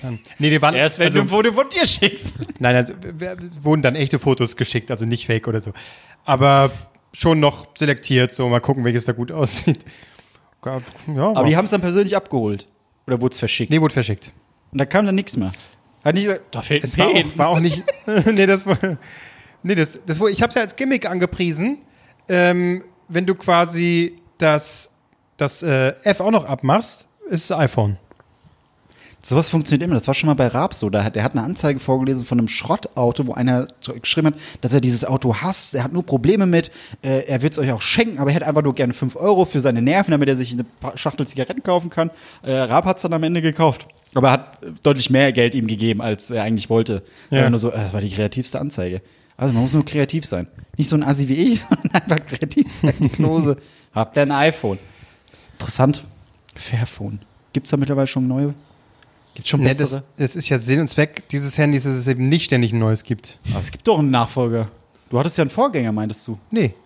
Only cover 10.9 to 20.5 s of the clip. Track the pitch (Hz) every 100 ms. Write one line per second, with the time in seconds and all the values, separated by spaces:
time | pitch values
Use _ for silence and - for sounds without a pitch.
10.9 | - - 147 175 202 151 160 202 208 175
11.9 | 180 196 196 - 135 110 101 - _ _
12.9 | _ - 123 123 - 113 - 113 151 156
13.9 | - 110 104 - _ _ _ _ 135 139
14.9 | 190 208 190 190 - 95 92 - _ _
15.9 | _ 147 170 202 190 - 123 - 147 127
16.9 | - 190 190 151 165 151 165 170 156 -
17.9 | - - 214 170 214 196 190 196 175 190
18.9 | 156 - - - - - _ 175 196 151
19.9 | - - 160 208 180 233